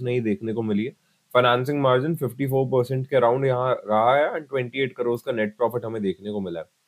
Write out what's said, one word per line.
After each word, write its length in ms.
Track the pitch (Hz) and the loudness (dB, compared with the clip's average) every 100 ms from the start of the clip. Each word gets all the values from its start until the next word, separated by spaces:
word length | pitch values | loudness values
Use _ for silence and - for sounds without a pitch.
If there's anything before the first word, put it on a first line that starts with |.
नहीं 200 | 123 123 | -2 -2
देखने 320 | 110 101 110 | 0 -2 -2
को 80 | 110 | -4
मिली 240 | 110 104 117 | -2 -2 -2
है। 60 | - _ _ _ | -8 _ _ _
Financing 480 | 123 123 123 127 147 | 2 4 4 0 0
margin 340 | 135 127 147 165 | 4 4 2 -2
fifty 320 | 131 117 139 | -4 -4 -2
four 200 | 135 131 | 0 0
percent 400 | 127 120 131 131 | 0 0 -2 0
के 80 | 135 | 2
around 300 | 117 127 135 | 4 4 2
यहाँ 360 | 123 127 120 101 | 0 0 -2 0
रहा 260 | 107 113 139 | 2 4 4
है 160 | 156 | 2
and 180 | 208 147 | -2 -6
twenty 300 | 135 123 131 | -6 -4 -4
eight 140 | 131 | -4
करोड़ 240 | - 120 120 139 | -2 -2 -2 -4
का 60 | |
net 260 | 120 107 - | -4 -4 -2
profit 280 | 120 120 113 | -2 -2 -6
हमें 160 | 110 | -4
देखने 300 | 98 90 101 | -4 -4 -6
को 100 | 104 | -6
मिला 180 | 95 82 | -6 -8
है। 60 | 78 _ | -12 _